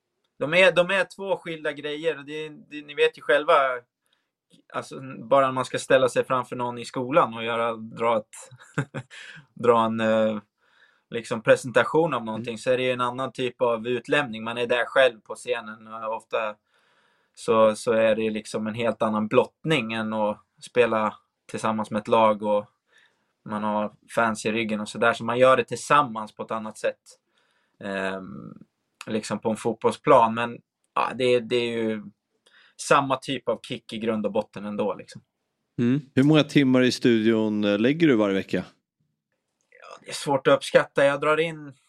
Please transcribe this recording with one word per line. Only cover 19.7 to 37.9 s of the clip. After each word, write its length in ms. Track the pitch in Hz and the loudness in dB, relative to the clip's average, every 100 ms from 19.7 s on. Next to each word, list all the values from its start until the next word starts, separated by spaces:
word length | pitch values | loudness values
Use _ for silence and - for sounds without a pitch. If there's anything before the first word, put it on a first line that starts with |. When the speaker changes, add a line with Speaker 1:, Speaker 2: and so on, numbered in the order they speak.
| 156 113 | -2 -2
Speaker 1:
än 200 | 113 110 | -6 -4
att 280 | 110 104 104 _ _ | -2 -4 -4 _ _
spela 520 | - 123 113 110 107 - _ _ _ | -6 2 2 2 -2 -4 _ _ _
tillsammans 400 | 110 113 110 107 | -6 -4 -2 -4
med 80 | 107 | -6
ett 80 | 104 | 0
lag 360 | 117 110 107 | 4 4 2
och 220 | 107 104 101 _ _ _ _ _ _ _ - | 0 -2 -2 _ _ _ _ _ _ _ -10
man 140 | 107 | -6
har 300 | 107 107 104 _ _ - | -4 -2 -4 _ _ 0
fans 300 | 117 107 113 | 0 0 -4
i 60 | |
ryggen 280 | 110 113 107 | -2 -2 -4
och 100 | 107 | -6
sådär. 240 | 113 117 | 0 0
Så 100 | 113 | 0
man 140 | 117 120 | -2 2
gör 180 | 127 127 | 4 4
det 60 | |
tillsammans 720 | 117 120 - 147 139 110 107 - | 0 -4 0 2 2 -4 -12 -12
på 80 | |
ett 80 | 110 | -8
annat 260 | 113 107 - | -8 -8 -6
sätt, 220 | 113 - _ - _ _ _ _ _ - | -6 -6 _ -20 _ _ _ _ _ -14
ehm, 720 | 101 98 95 95 92 - 55 - - _ _ - - | -8 -6 -6 -8 -12 -16 -18 -20 -20 _ _ -18 -8
liksom 320 | 110 - 107 | -6 -6 -6
på 100 | 117 | -4
en 80 | 107 | -2
fotbollsplan. 760 | 117 113 117 110 - 135 113 | -4 -2 -2 -2 4 6 4
Men, 240 | 113 120 120 _ _ _ - | 0 -6 -8 _ _ _ -4
ja, 160 | - 117 | -4 -2
det, 240 | 127 123 | 2 2
det 160 | 113 120 | 0 -2
är 160 | 120 117 | -2 -2
ju 260 | 110 110 101 _ _ _ _ _ _ - | -4 -4 -10 _ _ _ _ _ _ -10
samma 360 | - 151 135 131 | 2 2 2 -4
typ 320 | - 131 - | -4 -8 -4
av 100 | 107 - | -6 -6
kick 260 | 123 - | -14 -10
i 40 | 113 | -8
grund 280 | 110 110 101 | -4 -2 -2
och 60 | |
botten 340 | 104 104 110 104 | -4 -6 -8 -10
ändå, 280 | 104 104 92 | -6 -6 -6
liksom. 260 | - - _ _ _ _ _ - | -12 -20 _ _ _ _ _ -4
Speaker 3:
Mm. 220 | 120 139 - - | 0 0 -2 2
Hur 80 | |
många 200 | 143 156 | 4 4
timmar 380 | 139 151 135 127 | 4 2 4 4
i 100 | 127 | 2
studion, 720 | - 127 113 110 110 110 104 | 2 4 4 4 2 2 0
eh, 160 | 104 104 | 0 2
lägger 280 | 117 | 2